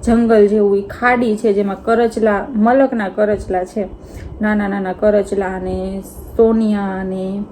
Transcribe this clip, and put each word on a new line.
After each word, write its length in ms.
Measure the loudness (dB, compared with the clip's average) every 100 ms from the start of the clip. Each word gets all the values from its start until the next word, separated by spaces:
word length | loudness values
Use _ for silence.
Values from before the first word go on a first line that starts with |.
જંગલ 440 | 2 2 4 6 6
જેવું, 300 | 4 2 2
એ 40 |
ખાડી 540 | -2 -2 0 2 0 0
છે 160 | 0
જેમાં 300 | 0 -2 -4
કરચલા, 600 | 0 2 2 2 0 0 -2 0
મલકના 520 | 4 4 2 0 -4
કરચલા 560 | 0 0 0 -2 -4
છે, 240 | -4 -6 -6 -8 -18 -16 -16 -6
નાના 280 | -2 0 -2
નાના 240 | -4 -4
કરચલા 540 | 0 2 2 0 -2 -2
અને 560 | -4 -6 -4 -6 -8 -10 -16 -16 2
સોનિયા 640 | 2 4 2 0 -2 -4
અને 420 | -6 -6 -6 -6 -10